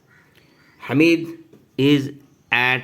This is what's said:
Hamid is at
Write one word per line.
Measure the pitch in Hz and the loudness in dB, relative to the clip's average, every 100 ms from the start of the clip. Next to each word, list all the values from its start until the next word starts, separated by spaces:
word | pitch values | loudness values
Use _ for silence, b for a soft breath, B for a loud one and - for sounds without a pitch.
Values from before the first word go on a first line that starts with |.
| _ b b b b b b _ - | _ b b b b b b _ -4
Hamid | 131 165 165 - - - - _ - | 2 2 2 -4 -14 -20 -20 _ -2
is | 135 147 135 - _ _ _ | 2 2 -2 -12 _ _ _
at | 120 127 127 | 0 0 -2